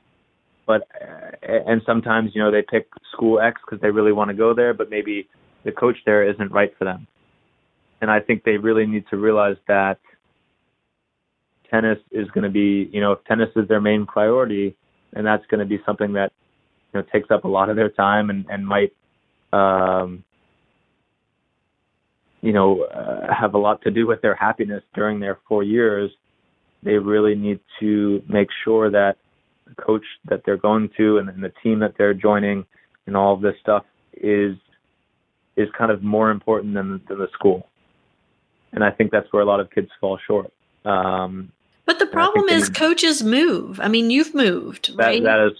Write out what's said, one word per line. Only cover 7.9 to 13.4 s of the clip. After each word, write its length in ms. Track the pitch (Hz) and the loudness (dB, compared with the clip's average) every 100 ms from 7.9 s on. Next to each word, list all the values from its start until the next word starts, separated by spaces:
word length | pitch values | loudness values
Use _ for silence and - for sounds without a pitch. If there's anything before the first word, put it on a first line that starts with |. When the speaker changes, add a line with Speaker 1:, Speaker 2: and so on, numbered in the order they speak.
| _ | _
Speaker 1:
And 100 | 107 | 0
I 100 | 107 | 0
think 220 | - 113 | 0 0
they 120 | 113 104 | 0 0
really 300 | 113 110 107 | 2 2 0
need 200 | 107 - | -2 -4
to 60 | 98 | -2
realize 400 | 107 107 104 98 - | 2 2 2 -2 0
that 300 | 101 98 95 _ _ _ _ _ _ _ _ _ _ _ _ _ _ _ _ _ | 0 0 -2 _ _ _ _ _ _ _ _ _ _ _ _ _ _ _ _ _
tennis 280 | 113 110 107 - | 0 2 -2 -4
is 180 | 107 101 | -8 -4
gonna 180 | 101 101 | -4 0
be, 380 | 101 101 101 95 | 2 2 2 -2
you 80 | 104 | -2
know, 120 | 101 | 0
if 120 | 98 | -2
tennis 260 | - 113 | 0 0